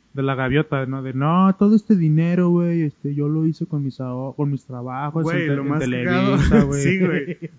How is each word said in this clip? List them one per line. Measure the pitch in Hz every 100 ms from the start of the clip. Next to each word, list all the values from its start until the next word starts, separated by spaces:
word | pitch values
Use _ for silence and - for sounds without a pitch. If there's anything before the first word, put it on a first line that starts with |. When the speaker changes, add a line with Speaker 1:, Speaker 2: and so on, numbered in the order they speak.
| _
Speaker 1:
de | 139
la | 135 131
gaviota, | 131 139 156 139 131
¿no? | 135
De, | 131
"No, | 131 147 175 190 190
todo | 208 220
este | - 202
dinero, | 160 156 170 180 175
güey, | 175 175 170
este, | 156 - 143 143
yo | 147
lo | 160 160
hice | 151 170
con | 147
mis | 139 -
aho-, | 127 127 135 135
con | 143
mis | 139 -
trabajos | 123 123 127 147 160
Speaker 2:
Güey, | 160 175
Speaker 1:
en | 160
te-, | 139
Speaker 2:
lo |
Speaker 1:
en | 139
Speaker 2:
más | 151
Speaker 1:
Televisa, | 131 123 123
Speaker 2:
cagado. | 127 131 135 147 214 139
<laughs> |
Speaker 1:
güey". | 139
Speaker 2:
Sí, | 139 190
güey. | 185 147 139 - 165